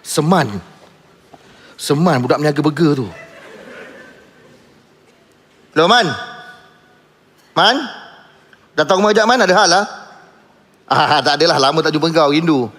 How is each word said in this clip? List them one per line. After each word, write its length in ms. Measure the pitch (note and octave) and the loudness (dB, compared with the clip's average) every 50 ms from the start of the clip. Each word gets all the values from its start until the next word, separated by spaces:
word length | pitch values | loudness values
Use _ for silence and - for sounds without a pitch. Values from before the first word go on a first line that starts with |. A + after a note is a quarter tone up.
Seman. 480 | _ - - - D3 D#3+ F#3+ F3 C#3 A2+ G2+ F#2+ - - - - - - _ _ _ _ _ _ _ _ - _ _ - - - - - - - | _ -4 -4 -2 0 2 2 2 0 -2 -6 -10 -12 -14 -20 -20 -20 -20 _ _ _ _ _ _ _ _ -20 _ _ -20 -20 -20 -20 -20 -20 -14
Seman, 400 | - - D3 D3 E3+ F3+ D3+ B2+ | -4 -2 0 2 2 2 2 0
budak 240 | B2 B2 D3+ C3 | 0 0 -2 0
meniaga 160 | D3+ D3+ C#3+ D3+ | 0 -2 -2 0
burger 440 | C#3+ D3+ D3 C#3+ E3+ D3+ C#3+ C3 | -2 -2 0 2 2 2 2 0
tu. 40 | A#2+ F#2 - - - - - - - - - - - - - - - - - - - - - - - _ _ _ - - - _ _ _ _ _ _ _ _ _ _ _ _ _ _ _ _ _ _ _ _ _ _ _ _ | -4 -8 -10 -18 -20 -20 -20 -20 -20 -20 -20 -20 -20 -20 -20 -20 -20 -20 -20 -20 -20 -20 -20 -20 -20 _ _ _ -20 -20 -20 _ _ _ _ _ _ _ _ _ _ _ _ _ _ _ _ _ _ _ _ _ _ _ _
Hello, 120 | D3+ E3 | 0 2
Man. 240 | F3+ A#3 B3 G#3+ D#3+ B2 - - - - - - - - - - _ _ _ _ _ _ _ _ _ _ _ _ _ _ _ _ _ _ | 4 4 2 2 0 -4 -8 -12 -16 -18 -20 -20 -20 -20 -20 -20 _ _ _ _ _ _ _ _ _ _ _ _ _ _ _ _ _ _
Man? 220 | D#3+ F3+ G#3+ B3 D4+ C#4+ G#3+ - - - - - - - _ _ _ _ _ - _ _ _ _ | 0 2 2 0 0 -6 -10 -14 -18 -20 -20 -20 -20 -20 _ _ _ _ _ -20 _ _ _ _
Datang 240 | - D3+ D3 F#3+ F#3 | -4 0 0 2 2
rumah 160 | G#3 G#3 G#3+ | 2 2 2
kejap, 160 | A3 G#3+ A3 | 2 2 2
Man. 120 | B3 B3+ | 2 2
Ada 120 | G#3 F3+ F3+ | 2 2 2
hal 140 | G#3 G#3 - | 2 2 2
lah. 140 | E3+ F#3+ G#3+ - - - - - - - - - _ _ _ _ _ _ _ _ _ _ _ - | 2 0 0 -4 -10 -18 -20 -20 -20 -20 -20 -20 _ _ _ _ _ _ _ _ _ _ _ -2
Ah, 300 | C3+ C#3+ D3+ C#3 D3 D3 C3 | 0 0 2 2 2 0 2
tak 160 | D3 C#3+ C#3+ | 0 -2 0
adalah. 160 | D#3 E3+ D#3 | 0 -2 0
Lama 220 | C#3+ C3+ C#3 D3+ D#3+ | 2 0 0 0 0
tak 140 | D3+ D#3 D3+ | -2 -2 -2
jumpa 160 | D3+ D3+ E3 | -2 -2 0
kau. 220 | D#3 E3 D#3 C#3+ D3 | 2 2 2 2 2
Rindu. 340 | D#3 E3+ E3 D3+ C3 A#2+ G#2 - | 0 0 0 0 0 -2 -6 -10